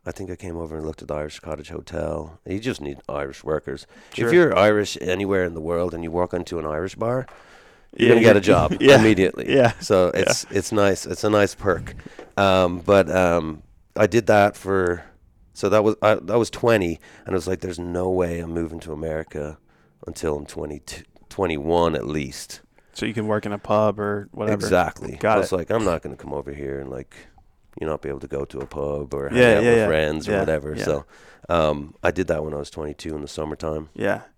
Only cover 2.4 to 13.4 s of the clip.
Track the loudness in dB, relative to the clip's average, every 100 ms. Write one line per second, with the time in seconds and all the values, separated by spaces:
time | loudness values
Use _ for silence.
2.4 | -10 -8 -6 -8 -10 -12 -10 -8 -8 -10
3.4 | -4 -4 -4 -12 -14 -20 -16 -4 4 4
4.4 | 6 6 6 4 0 -4 -4 -2 0 0
5.4 | 0 -4 -4 -2 -2 -4 -4 -2 -2 -4
6.4 | -6 -6 -4 -6 -6 -6 -4 -4 -8 -18
7.4 | -20 -20 -20 _ _ 0 4 8 8 6
8.4 | 6 4 4 4 8 8 8 4 2 0
9.4 | 0 4 4 2 2 4 4 2 2 0
10.4 | -2 -4 0 2 2 2 -6 -4 2 4
11.4 | 2 0 -2 -2 -4 -14 -18 -20 -10 0
12.4 | 4 4 2 0 4 4 6 2 4 2